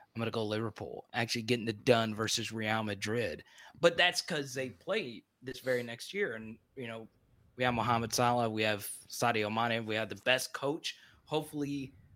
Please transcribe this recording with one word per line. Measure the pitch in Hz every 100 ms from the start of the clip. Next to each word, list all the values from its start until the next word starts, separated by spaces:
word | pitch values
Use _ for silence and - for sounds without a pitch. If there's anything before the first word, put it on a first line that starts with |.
| - 113
I'm |
gonna | 117
go | 113 107
Liverpool, | 107 113 - 78 - -
actually | 120 117 120
getting | 110 120 110
it | 107
done | 127 117 113 107
versus | 110 - 107
Real | 113 107 110
Madrid. | 107 98 104 120 101 76 - - - -
But | 170 170
that's | 180 175
'cause | - 156 135
they | 131 131
play | - - 214 135 107 - _
this | 127 131
very | 131 123
next | 120 120 -
year. | 196 190 110
And, | 110 113 _ 135
you | 117
know, | 113 110 _ _ _ _ -
we | 123
have |
Mohamed | 117 110 117 113
Salah, | - 120 120 117
we | 107
have | 107 104 - - -
Sadio | - 120 110 104
Mane, | 110 117 113 110
we | 110
have | 107
the | 101
best | 123 127 -
coach. | - 139 160 - - - - -
Hopefully, | 151 151 151 143 143 131 - -